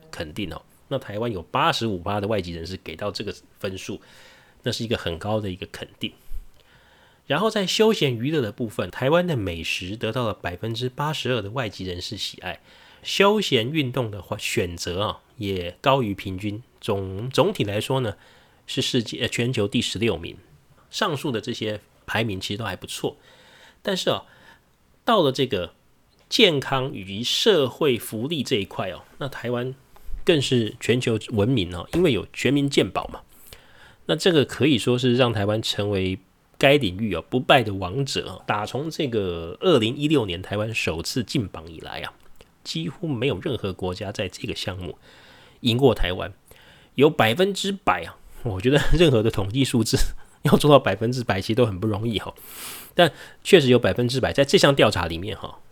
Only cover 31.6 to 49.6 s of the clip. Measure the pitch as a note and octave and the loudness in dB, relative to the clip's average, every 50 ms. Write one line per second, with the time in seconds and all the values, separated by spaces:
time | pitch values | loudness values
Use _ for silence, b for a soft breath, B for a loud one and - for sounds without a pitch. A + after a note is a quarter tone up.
31.6 | F2+ E2+ F2+ F2 - - - D#3+ F#3 E3 B2 F#2 - - - - - B2 C#3 C#3+ | 0 -2 -4 -8 -8 -4 0 2 2 4 2 0 -2 -6 -6 -2 0 2 2 2
32.6 | C#3+ C#3+ C3+ - C3+ G2 - - - - - - - _ B B B B B B | 2 2 2 2 2 2 0 -4 -6 -6 -10 -14 -18 _ B B B B B B
33.6 | B B B B B B B B - - E3 D#3 - G3 E3+ D3+ B2 - - - | B B B B B B B B -4 -2 -2 2 4 4 6 6 4 2 2 2
34.6 | A#2+ D3+ D3 A2 - B2 B2 B2 B2 B2+ A#2+ B2 C3 A#2+ A2+ G#2+ G2+ G2+ G#2+ A2 | 4 4 4 4 4 2 2 2 4 4 4 4 4 4 2 2 2 2 0 0
35.6 | A2 - - - G2+ G#2 G#2 F#2+ F#2 F#2 F#2 F#2 - _ _ _ _ _ _ _ | 0 -2 -2 -2 0 0 0 0 0 0 -2 -4 -6 _ _ _ _ _ _ _
36.6 | - C#3 C#3+ D3+ C3 F#2 F2+ F#2+ A#2 G#2+ F2+ D#2+ - - - B2+ C#3+ - E3 C3 | 6 6 6 6 4 0 -2 -2 -2 -2 -2 -4 -4 -2 -2 0 4 6 6 6
37.6 | A2+ G#2+ G2 F#2+ F#2+ F2+ F#2 C#3 C#3 C3+ - F#2 - - - - - - A2+ G#2 | 6 2 -2 -4 -4 -4 -4 -4 -4 -2 -4 -4 -6 -6 -10 -8 -4 -4 -2 -2
38.6 | G#2 G#2 - B2 D3+ E3 D#3 - E3 C3 A2+ A2 G2 F#2 E2+ E2+ E2 E2 - - | -2 -4 -6 -6 -6 -6 -4 -4 -4 -2 -2 -2 -2 -2 -4 -4 -6 -10 -10 -2
39.6 | - F#3+ E3+ B2+ G#2+ A2 C3+ D3 D3 D3+ D#3+ C#3 A2+ F#2+ E2+ F2+ F#2+ - G2+ G#2 | 2 4 4 6 4 2 0 0 0 2 2 2 2 0 -4 -8 -6 -4 -2 -2
40.6 | G#2+ A2+ A2 - - - - E2 F2 - - C3 A2 - - C#3+ G#2+ F2+ - F2+ | -2 -2 -4 -4 -4 -2 -4 -4 -6 -4 -4 -4 -4 -2 -2 -2 -2 -4 -6 -12
41.6 | D#2+ E2+ E2 D#2+ - - - C2+ D2+ - - _ - - - - - - _ _ | -14 -14 -16 -16 -14 -12 -10 -10 -10 -10 -12 _ -20 -20 -20 -20 -20 -20 _ _
42.6 | _ - - E3 E3 D#3+ C#3 - - D#3+ C#3+ A2 A#2+ C#3 A#2 F#2+ - - A#2+ G#2 | _ -8 -8 -6 -6 -6 -8 -8 -6 -6 -4 -2 -2 -2 -2 -2 -4 -6 -6 -4
43.6 | - G2+ F#2 - - F2+ F2+ F#2+ G#2 F#2+ G2+ - G#2 F#2 - - - G#2 E2 - | -4 -6 -6 -6 -6 -6 -6 -6 -8 -8 -6 -6 -8 -8 -8 -10 -10 -8 -8 -8
44.6 | - - F#2 F#2+ F2+ D#2+ - B B B B B B B B B B B B B | -8 -8 -8 -8 -10 -10 -12 B B B B B B B B B B B B B
45.6 | - B2 A2 B2 C#3 B2 G#2+ - - F2 F#2 F#2+ F2+ G2 - - _ B B B | -2 0 2 4 4 4 4 4 0 -2 -2 -4 -6 -10 -12 -16 _ B B B
46.6 | B B B B B B B - C3 D#3+ D#3+ - A3+ A2 A#2 D#3 F#3+ G3+ G3 - | B B B B B B B 4 4 4 6 4 2 2 4 2 2 0 0 -2
47.6 | - F#3+ G3+ F#3+ - - - F3 E3+ - - - - - - - - A#2+ G2 F#2+ | -4 -4 -6 -2 0 0 0 0 -4 -8 -14 -18 -20 -20 -16 -8 -6 -6 -4 0
48.6 | F#2+ B2+ C#3+ C#3+ C3+ - - D#3 F3 D#3 B2 A2 G#2 A2+ - - G2 G2 G#2 C3+ | 2 4 4 4 6 6 6 8 6 6 6 4 4 2 2 0 -2 -2 0 0